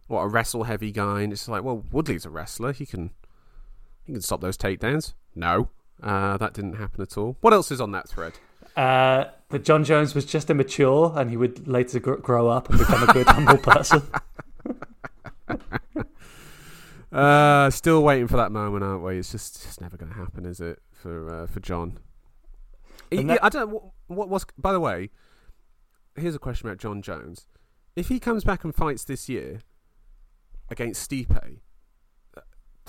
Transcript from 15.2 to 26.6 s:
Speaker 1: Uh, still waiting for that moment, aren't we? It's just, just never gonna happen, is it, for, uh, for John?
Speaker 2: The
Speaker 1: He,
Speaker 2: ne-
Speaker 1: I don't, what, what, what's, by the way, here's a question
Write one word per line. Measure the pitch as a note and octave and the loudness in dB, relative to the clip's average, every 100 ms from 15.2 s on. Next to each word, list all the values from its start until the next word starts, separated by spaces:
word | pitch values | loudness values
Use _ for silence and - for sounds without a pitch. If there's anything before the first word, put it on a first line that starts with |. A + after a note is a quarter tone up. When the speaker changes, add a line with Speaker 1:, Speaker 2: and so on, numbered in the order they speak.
| - - - - - - - - - - - - - - - - - - - | -20 -18 -10 -10 -8 -10 -8 -8 -10 -12 -20 -20 -20 -20 -20 -20 -20 -20 -8
Speaker 1:
Uh, | C#3 C#3+ D3 D3 C#3+ C#3 | 2 6 8 8 6 4
still | - - D#3+ | 2 4 6
waiting | D3 C3+ A#2+ | 6 4 2
for | - | 2
that | G#2+ | 2
moment, | G#2+ G#2 G2+ | -2 -4 -4
aren't | G2 F#2+ | -4 -4
we? | F2+ F#2 | -4 -6
It's | F2+ | -8
just, | - - - | -12 -14 -16
just | - - | -18 -16
never | F2+ E2+ | -16 -16
gonna | D#2+ | -16
happen, | A2 F2+ F2+ F2+ | -12 -12 -12 -14
is | F2 | -10
it, | E2+ E2 _ | -10 -12 _
for, | _ F2+ E2+ D#2+ E2+ | _ -14 -12 -12 -10
uh, | E2+ | -10
for | - | -10
John? | - F2 E2+ - - - _ _ - - - - - - - | -6 -6 -6 -10 -18 -20 _ _ -20 -20 -20 -20 -20 -20 -6
Speaker 2:
The | A#2+ | -4
Speaker 1:
He, | |
Speaker 2:
ne- | C#3 - | 0 2
Speaker 1:
I | G#3 | 2
don't, | D4+ A3 | 0 -4
what, | G#3+ - - - | -8 -14 -20 -12
what, | F3+ G3+ | -8 -4
what's, | F#3+ - - | -6 -6 -6
by | F#3+ | -2
the | F#3+ | 0
way, | D#3 F2+ G2 - _ _ - - _ _ _ _ _ | -2 -4 -8 -16 _ _ -20 -20 _ _ _ _ _
here's | - E3+ D3 | -10 -8 -6
a | |
question | C3 B2 | -8 -8